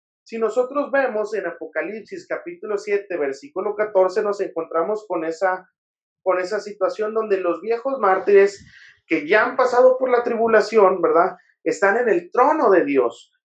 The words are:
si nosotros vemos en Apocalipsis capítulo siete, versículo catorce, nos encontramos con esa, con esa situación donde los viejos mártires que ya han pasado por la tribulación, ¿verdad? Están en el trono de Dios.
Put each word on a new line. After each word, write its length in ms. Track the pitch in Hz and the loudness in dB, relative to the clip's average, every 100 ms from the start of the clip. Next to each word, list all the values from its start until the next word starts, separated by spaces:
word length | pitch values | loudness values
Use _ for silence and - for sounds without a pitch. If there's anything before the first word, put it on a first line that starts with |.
| _ _ | _ _
si 120 | - 226 | -12 -4
nosotros 520 | 226 214 247 277 240 | -4 -2 -2 -2 -2
vemos 420 | 269 262 214 208 | 0 -2 -2 -4
en 140 | 214 170 | -4 -6
Apocalipsis 800 | - 156 - 165 220 - 185 - | -8 -10 -8 -8 -8 -12 -14 -10
capítulo 480 | 156 170 175 214 202 | -10 -10 -14 -8 -6
siete, 400 | 202 202 202 170 | -2 -4 -4 -4
versículo 580 | 139 135 139 - 196 | -4 -6 -10 -8 -6
catorce, 480 | 208 208 190 185 180 | -4 -2 2 2 0
nos 160 | 208 202 | -4 -4
encontramos 640 | 175 - 160 160 175 214 - | -6 -6 -6 -4 -2 -4 -6
con 160 | 175 | -6
esa, 420 | 160 165 190 185 180 _ _ _ _ _ | -6 -4 -2 -4 -8 _ _ _ _ _
con 160 | 190 180 | -2 -2
esa 220 | 180 208 | -2 -6
situación 540 | 202 208 185 180 214 | -8 -4 -4 -4 -6
donde 240 | 220 220 190 | -4 -2 -2
los 240 | 180 170 | -2 -4
viejos 360 | 196 233 269 269 | -4 -4 -4 -2
mártires 640 | 208 190 190 202 202 - - - - _ - | 0 0 4 6 4 0 -20 -20 -20 _ -4
que 180 | 160 147 | -4 2
ya 180 | 214 | 2
han 120 | 240 247 | 2 0
pasado 420 | 247 247 254 254 | 0 4 4 4
por 120 | 254 | 2
la 120 | 240 | 0
tribulación, 800 | 240 226 226 220 202 226 190 185 | 0 0 4 4 4 4 4 4
¿verdad? 340 | 160 156 180 - _ _ | 2 2 2 -2 _ _
Están 320 | - 156 196 220 | -6 0 0 2
en 120 | 233 | 2
el 220 | 180 - | 0 -2
trono 400 | 233 269 311 262 | 0 2 4 4
de 140 | 185 | 4
Dios. 480 | 143 139 120 - - _ | 4 2 0 -2 -20 _